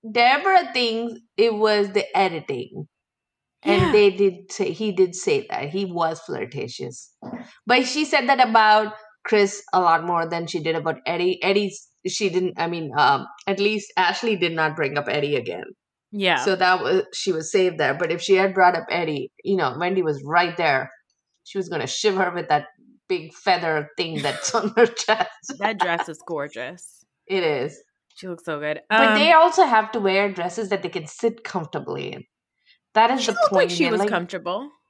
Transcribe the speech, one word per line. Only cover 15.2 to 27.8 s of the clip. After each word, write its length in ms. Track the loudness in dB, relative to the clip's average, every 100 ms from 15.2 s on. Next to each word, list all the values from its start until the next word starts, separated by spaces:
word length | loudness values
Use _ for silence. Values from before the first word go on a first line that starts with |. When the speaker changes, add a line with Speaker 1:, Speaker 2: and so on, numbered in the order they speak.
| -2 -2
Speaker 1:
again. 300 | -4 -10 -12 -18 _ _ _
Speaker 2:
Yeah. 260 | -4 0 0
Speaker 1:
So 180 | 0 2
that 260 | 2 2
was, 220 | 2 0 -2
she 200 | -6 -4
was 180 | -4 0
saved 260 | 2 2 0
there. 140 | -2
But 180 | 0 -4
if 80 | -4
she 140 | 2 2
had 180 | 4
brought 220 | 4 4 4
up 80 | -4
Eddie, 400 | -4 -4 -6 -8 _
you 140 | -4 0
know, 180 | 0 -2
Wendy 260 | -2 0
was 200 | -2 -4 0
right 300 | 0 0 0
there. 340 | 0 0 -2 -14 _ _ _ _
She 140 | -10 -8
was 100 | -6
gonna 180 | -6 -6
shiv 300 | -2 0 0
her 160 | -2
with 140 | -2 0
that 200 | -2 -2 _ _ _ _
big 240 | -6 -6
feather 560 | -8 -2 0 0 -2 -4 -6
thing 240 | -6 -4
that's 340 | -4 -4 -4 -2
<laughs> 40 |
on 120 | -2 2
her 80 | 2
chest. 420 | 2 -2 -2 -2 -8 -16 -6
Speaker 2:
That 200 | -6 -2
dress 280 | -2 -2 -4
is 120 | -10 -8
gorgeous. 760 | -8 -8 -8 -12 -12 -20 _ _ _ _
Speaker 1:
It 160 | -2
is. 340 | 0 0 -4 -8